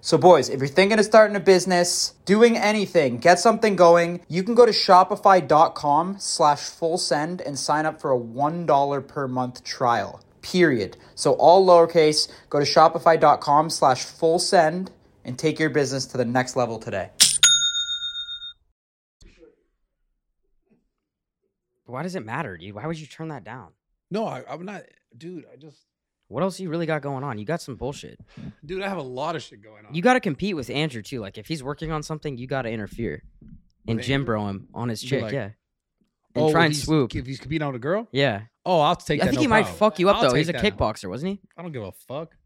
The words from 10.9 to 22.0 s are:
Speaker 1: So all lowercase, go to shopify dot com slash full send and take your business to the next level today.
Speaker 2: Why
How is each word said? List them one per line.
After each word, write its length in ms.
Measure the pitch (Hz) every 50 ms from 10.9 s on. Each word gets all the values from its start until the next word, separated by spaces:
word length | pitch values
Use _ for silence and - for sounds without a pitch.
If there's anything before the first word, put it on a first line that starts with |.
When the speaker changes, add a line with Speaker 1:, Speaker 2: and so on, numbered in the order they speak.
| - - - - _
Speaker 1:
So 160 | - - 151
all 340 | 131 - - 151 170 196 190
lowercase, 640 | 185 175 170 170 165 165 170 156 151 151 - - - - - _ _
go 120 | - 147
to 40 | 143
shopify 540 | 139 - 170 160 165 - 165 - 175 165 156
dot 220 | 156 147 135 -
com 300 | - 147 143 147 156 165
slash 340 | - - - 139 127 - -
full 340 | - - - - 160 165 180
send 540 | 175 - - 185 160 156 165 180 190 - - _ _ _ _ _ _
and 120 | - 127
take 220 | - - 156 151 151
your 120 | 156 151
business 360 | 131 147 139 123 135 135 127
to 100 | - -
the 80 | 127 123
next 300 | 117 120 127 127 - -
level 240 | 135 123 113 117 113
today. 320 | - 120 101 95 90 - _ - - - - - - - - - - - - - 1077 - 1077 1077 1077 - - 719 719 740 740 740 740 - 1077 _ _ _ _ _ _ _ _ _ _ _ _ _ - - _ _ - - _ _ _ _ _ _ _ _ _ _ _ _ _ _ _ _ _ _ _ _ _ _ _ _ _ _ _ _ _ _ _ _ _ _ _ _ _ _ _ _ _ _ _ _ _ _ _
Speaker 2:
Why 160 | - 120 127